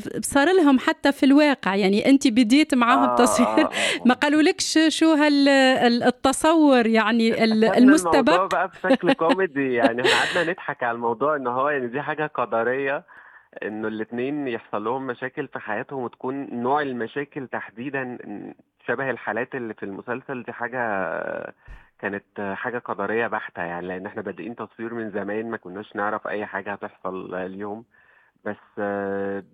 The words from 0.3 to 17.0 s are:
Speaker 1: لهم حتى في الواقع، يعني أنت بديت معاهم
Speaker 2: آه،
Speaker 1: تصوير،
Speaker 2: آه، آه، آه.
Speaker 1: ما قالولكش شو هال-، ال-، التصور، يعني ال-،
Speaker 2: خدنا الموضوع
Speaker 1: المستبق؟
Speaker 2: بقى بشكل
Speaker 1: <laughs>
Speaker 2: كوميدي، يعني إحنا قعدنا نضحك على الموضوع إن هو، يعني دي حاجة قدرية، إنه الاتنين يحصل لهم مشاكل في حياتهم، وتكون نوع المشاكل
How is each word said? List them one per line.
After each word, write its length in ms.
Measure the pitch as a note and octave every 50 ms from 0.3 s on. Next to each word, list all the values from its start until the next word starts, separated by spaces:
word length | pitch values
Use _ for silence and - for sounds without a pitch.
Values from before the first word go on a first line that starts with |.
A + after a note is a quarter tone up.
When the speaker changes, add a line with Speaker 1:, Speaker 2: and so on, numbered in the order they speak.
| - C#4 C#4
Speaker 1:
لهم 320 | E4+ F#4 F#4+ D#4 C#4+ C4+ A#3+
حتى 320 | - D#4+ D#4+ - - C#4+
في 140 | C#4 - D4
الواقع، 500 | C4 C#4 D4 D4+ D4 C4 - - F#3 G3
يعني 300 | G3 G#3 F#3+ G3 G#3+ -
أنت 220 | - C#4 C4+ -
بديت 480 | C4+ G#3+ B3 B3+ G#3 B3+ D4 D#4 D4+ C#4+
معاهم 340 | B3 A#3 A#3 C4 C4+ C4+ B3
Speaker 2:
آه، 60 | B3
Speaker 1:
تصوير، 340 | A#3+ A#3+ A3+ G3+ - A#3+ G#3+
Speaker 2:
آه، 120 | - D#4
آه، 40 | D#4
آه. 380 | - - - - - - - -
Speaker 1:
ما 80 | A#3+ B3+
قالولكش 640 | B3+ C#4+ D4 C#4+ D4+ D4+ F4 - - - - - D#4+ D#4+
شو 260 | D#4 - - D#4+ D#4+ D#4+
هال-، 340 | C#4+ D4+ D4+ C#4+ C#4+ C#4 C#4 C4+ C4+ C4 C4 C4 A3+ A#3+
ال-، 160 | A#3+ A#3+ A#3+ -
التصور، 840 | B3+ - - - C4+ C4+ - - D#4 E4+ D#4+ D4+ C#4+ C4 B3 A3+
يعني 420 | A3+ A3+ A3 G#3+ G#3 A3+ A#3 A3+ A3+
ال-، 40 | -
Speaker 2:
خدنا 220 | - A3+ A3+ A3
الموضوع 220 | A3 A3 A3 F#3+
Speaker 1:
المستبق؟ 680 | - B3 C4 D4 E4 F4+ E3 - C#4 A#3 D4+ - - G3 F#3 F#3
Speaker 2:
بقى 140 | E3 F3+
بشكل 460 | F#3 - - - F#3 C4 - - F3 -
Speaker 1:
<laughs> 60 | - D#3+
Speaker 2:
كوميدي، 460 | E3 F3 F#3 F#3+ E3+ C3 C#3 C#3 C3 B2
يعني 280 | A#2+ A#2 A2+ A#2 A#2+
إحنا 100 | A#2+ - -
قعدنا 380 | B2 C#3 E3 - F#3 E3 E3
نضحك 320 | F#3+ - - - C#3+ - B2+
على 120 | A#2+ A#2
الموضوع 400 | A#2 A#2+ A#2 A#2 A2 C3+ D3 D#3
إن 120 | C#3+ C3
هو، 220 | A#2+ A#2+ C3 C3+ D3
يعني 180 | D3+ C#3 B2
دي 140 | A#2 A2+ D3
حاجة 240 | C3+ C3+ D#3 D3+ D3+
قدرية، 800 | D3 - - A#2+ G#2+ A2+ A2+ A2+ A#2+ B2+ C3+ C#3 C#3 C#3 D#3 E3+ _ - - - - - - _ _ _ - -
إنه 240 | G#2 G#2+ G#2+ A2
الاتنين 600 | A2 A2 G#2+ A2 - A#2+ A#2+ B2 C#3 D3 D3 C#3+
يحصل 360 | C3 A#2 G#2+ - - - G#2 G#2+
لهم 240 | A2+ B2+ C3+ C3+
مشاكل 400 | C3 A#2+ - C3 C3 - D3+ C#3+
في 120 | - - B2+
حياتهم، 440 | - G#2+ G#2 G#2+ C3 - C#3+ C3+ A#2+
وتكون 520 | A2+ - _ - B2+ C3+ C#3 C3+ - - A#2+
نوع 200 | A#2+ C3 C#3+ D3+
المشاكل 640 | D3 C#3 B2+ A#2+